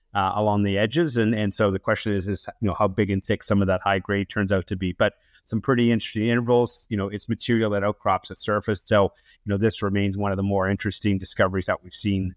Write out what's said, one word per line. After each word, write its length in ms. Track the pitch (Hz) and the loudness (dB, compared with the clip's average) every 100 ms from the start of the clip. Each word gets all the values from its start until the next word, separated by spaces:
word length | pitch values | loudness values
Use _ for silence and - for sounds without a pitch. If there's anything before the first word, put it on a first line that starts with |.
| _ | _
uh, 180 | 101 95 | -2 0
along 280 | 104 107 104 | 0 0 2
the 160 | 101 98 | 2 2
edges. 380 | 117 135 165 123 | 0 0 0 2
And, 180 | 110 | 0
and 180 | 113 104 | 2 -2
so 180 | - 104 | 0 0
the 80 | 95 | 0
question 340 | - 107 110 | -2 -2 0
is, 160 | 101 92 | -2 -2
is, 180 | 95 - - | -6 -8 -4
you 80 | 104 | -2
know, 60 | |
how 140 | 90 104 | 0 0
big 220 | 95 101 | 0 0
and 140 | 98 | 0
thick 180 | - 104 | -2 -4
some 200 | - 101 | 0 2
of 40 | 95 | 2
that 140 | 92 | 0
high 180 | 101 98 | 2 -2
grade 300 | 95 101 98 | 0 -2 -2
turns 240 | - 98 | -2 0
out 160 | 98 - | 0 -2
to 80 | 95 | -4
be, 160 | 92 | -4
but 220 | 87 107 - _ _ | 0 0 0 _ _
some 160 | _ 113 | _ -6
pretty 300 | - 123 117 | 0 2 4
interesting 380 | 117 - 110 110 | 2 -2 -2 0
intervals. 580 | 120 120 120 120 - _ | 0 4 2 2 -4 _
You 80 | 107 | -4
know, 100 | 98 | -2
it's 200 | 101 - | -6 -6
material 420 | 113 - 117 110 | -6 0 2 2
that 120 | 104 | 0
outcrops 480 | 98 104 107 92 - | 0 -2 0 -2 -2
at 80 | 95 | -10
surface. 440 | - 104 - 104 | -2 -2 0 -4
So, 300 | - 107 95 - _ _ | 2 4 4 0 _ _
you 60 | - | -4
know, 60 | 101 | 0
this 260 | 110 - | 0 0
remains 340 | 101 101 101 98 | -2 0 0 -2
one 140 | 101 | -2
of 60 | 98 | -2
the 60 | |
more 260 | 98 101 95 | 0 0 0
interesting 500 | 98 107 - 107 98 | 0 -4 -4 -2 -2
discoveries 480 | 92 - 95 95 90 | -4 0 0 0 -2
that 160 | 95 | -4
we've 100 | 92 | -6
seen, 440 | - 107 98 95 | -6 -2 -2 -2